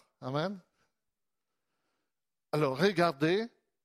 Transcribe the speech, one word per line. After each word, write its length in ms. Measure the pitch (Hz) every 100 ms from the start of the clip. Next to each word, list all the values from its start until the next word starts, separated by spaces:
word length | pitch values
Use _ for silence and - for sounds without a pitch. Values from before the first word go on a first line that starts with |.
| _ _
Amen. 400 | 131 139 175 196 - _ _ _ _ _ _ _ _ _ _ _ _ _ _ _ _ _ _
Alors 260 | 151 143 131
regardez 680 | 190 170 170 135 160 190 233 _ _ _